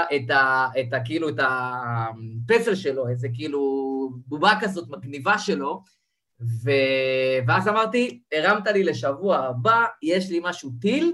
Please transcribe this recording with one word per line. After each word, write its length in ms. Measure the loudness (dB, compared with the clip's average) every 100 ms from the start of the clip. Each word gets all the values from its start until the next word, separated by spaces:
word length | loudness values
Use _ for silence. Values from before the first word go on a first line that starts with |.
| 2 0
את 140 | 2
ה-, 380 | 2 4 2 0 -2
את 120 | -2
ה-, 120 | -4
כאילו, 240 | -2 -4 -2
את 60 | 0
הפסל 1300 | 0 0 -2 -4 -4 -4 -4 -8 -10 -6 2 2 2
שלו, 340 | 0 -2 -2 -2
איזה 200 | -2 -4
כאילו 260 | -6 -4 -2 0 0 -2 -2 -4 -8 -8
בובה 260 | 0 2 2
כזאת 280 | 0 -4 -8
מגניבה 480 | -12 -12 -6 -2 0
שלו, 440 | 0 -2 -4 -8 -14 _ _ _ _ -8
ו-, 300 | -6 -4 2 2 4 2 2 2 2 2 2
ואז 220 | 2 4
אמרתי, 540 | 2 2 2 0 -4 -4
"הרמת 340 | 0 2 2 2
לי 180 | 2
לשבוע 520 | 2 0 -2 0 0 2
הבא, 460 | 0 0 2 4 2 -2
יש 280 | 0 0 0
לי 100 | -2
משהו 280 | -2 -6 -10 -2
טיל", 320 | 0 2 2